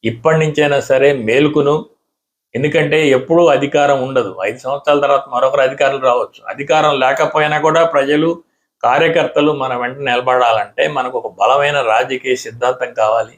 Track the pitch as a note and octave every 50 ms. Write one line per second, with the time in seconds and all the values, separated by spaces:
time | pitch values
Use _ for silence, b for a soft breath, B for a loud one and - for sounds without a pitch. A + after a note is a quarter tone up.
0 | - A2+ A2+ - - D#3+ D#3+ D#3+ D#3 D3+ D3 - D3 D3 C#3+ C#3 - - C3+ C3
1 | C3 C#3+ C#3+ C3 A2 G#2+ A#2 C3+ D3+ D3+ D3+ D3+ C#3+ C#3+ D3 D#3 - - _ _
2 | _ _ _ _ _ _ _ _ _ _ _ A#2 C#3 D3+ - E3+ - - D#3+ D#3
3 | D#3 C#3+ C3 B2+ - - E3 E3+ F3 D#3+ C#3 C3 C#3+ C#3 - D3 C#3+ C#3+ C#3+ C3+
4 | B2+ C3 C3+ C3 A#2 G2 F#2 F#2 F#2 G#2 A#2 B2 - B2+ C#3 C#3+ - D3+ D3 C#3+
5 | C#3+ C#3+ C#3+ C3+ - C3+ B2+ B2 C3 C3 C#3 C#3+ C3+ C3 D3 C#3 D3 C3+ C#3 C3
6 | C3 B2+ A#2+ B2 A2 - _ - - - A2+ C3 C#3 C#3+ D#3+ D#3 D3+ D3+ C#3+ C3+
7 | C3 B2+ C#3 C#3 D#3+ - - D#3 D3+ D3+ D3+ D3+ D3 D#3 D#3 D#3+ E3 - A2+ C#3+
8 | C#3 C3+ D3 D3+ D#3 E3 E3+ E3+ _ _ _ _ _ _ _ _ - A#2+ B2+ D3
9 | E3 D#3+ - E3+ D3 C3+ - D3 D3 D#3 D3+ C#3 C3 C3 B2+ B2 B2 B2 C3 C#3
10 | C#3+ C3 B2 B2 B2 B2+ B2+ B2+ A#2+ A#2 A2+ A2 G#2 - _ - D3 D#3 D3 C3+
11 | B2+ B2+ B2+ A#2+ A2+ A2 F2+ F2 G2 A2+ C3 C#3+ C#3+ C#3+ D3 C#3+ B2+ A2+ A2 A#2
12 | B2+ C3+ C3 B2+ - C3 B2+ B2 - A#2 A2 A#2+ B2 B2 C3 - B2+ A#2+ - -
13 | A2 A2 A2 A2+ A2 - -